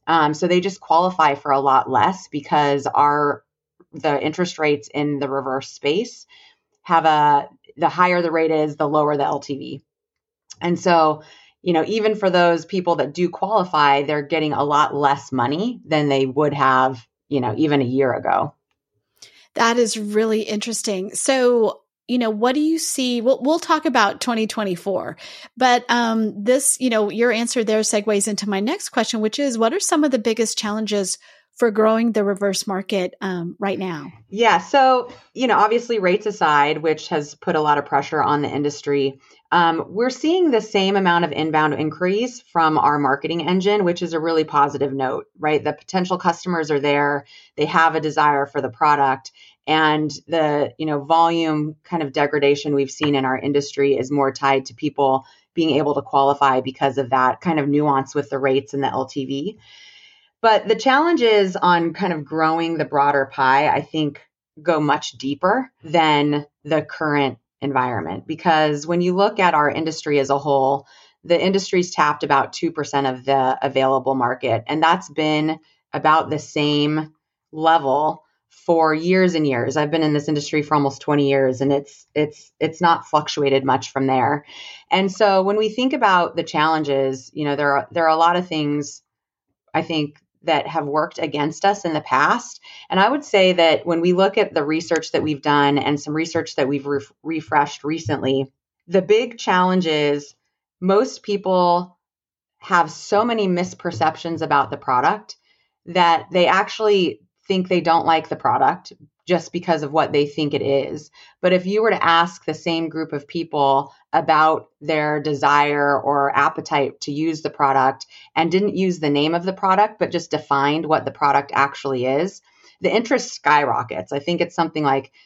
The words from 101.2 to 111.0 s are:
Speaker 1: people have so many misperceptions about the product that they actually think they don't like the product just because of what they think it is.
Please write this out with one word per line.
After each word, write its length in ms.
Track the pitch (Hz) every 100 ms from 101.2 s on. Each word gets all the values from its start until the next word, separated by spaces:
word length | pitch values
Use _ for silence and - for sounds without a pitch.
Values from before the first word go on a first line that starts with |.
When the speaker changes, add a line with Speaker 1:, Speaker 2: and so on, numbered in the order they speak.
Speaker 1:
people 760 | - 202 185 185 175 175 180 _ _ _ _ _ _ _
have 340 | - 180 156
so 320 | - - 208
many 240 | 240 226 196
misperceptions 920 | 175 180 - 175 - 160 - 170 165
about 300 | 156 143 131
the 60 | 143
product 600 | - 127 151 208 - - _ _ _ _ -
that 400 | 180 170 160 -
they 160 | 180 170
actually 760 | 190 208 - 220 196 170 - _ _ -
think 180 | 190 180
they 140 | 180
don't 260 | 160 165 165
like 220 | 160 -
the 80 | -
product 560 | 127 127 139 175 - - - _
just 280 | - 175 170
because 300 | 175 180 160
of 100 | 143
what 200 | 156 139
they 120 | 147
think 300 | 143 160 147
it 80 | 147
is. 480 | 135 139 139 151